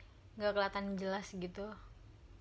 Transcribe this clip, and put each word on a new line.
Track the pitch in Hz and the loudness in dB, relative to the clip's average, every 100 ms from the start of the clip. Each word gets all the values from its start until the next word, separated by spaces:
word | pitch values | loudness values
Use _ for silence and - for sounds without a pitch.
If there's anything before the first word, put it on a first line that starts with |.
| - - - - | -18 -20 -16 2
nggak | 208 202 | 4 6
kelihatan | 196 202 196 196 | 4 4 0 0
jelas | 190 196 190 190 | 2 0 -2 -4
gitu. | 175 180 104 - - - - - - - | -4 -4 -6 -8 -14 -16 -18 -18 -18 -18